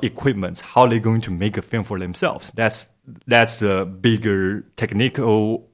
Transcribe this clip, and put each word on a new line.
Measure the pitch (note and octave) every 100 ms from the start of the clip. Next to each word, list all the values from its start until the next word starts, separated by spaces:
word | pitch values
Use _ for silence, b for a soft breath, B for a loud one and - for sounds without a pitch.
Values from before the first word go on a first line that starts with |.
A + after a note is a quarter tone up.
equipments, | A#2+ - C#3 G#2 F2+ F2
how | - -
are | B2
they | A#2
going | A2+ A2+
to | A2
make | F2 G2+ G2+
a |
film | - A2+
for | F#2+ G2
themselves? | F2+ F2+ F3 - - -
That's, | A2 - - _ C3+ A#2 -
that's | A#2 A#2 -
a | G#2 F#2+ F#2
bigger | F#2 A#2 A2 A2 G2 F#2+ G#2 - -
technical | A2+ G2 B2+ - A2+ G#2+ G#2+ A2+ -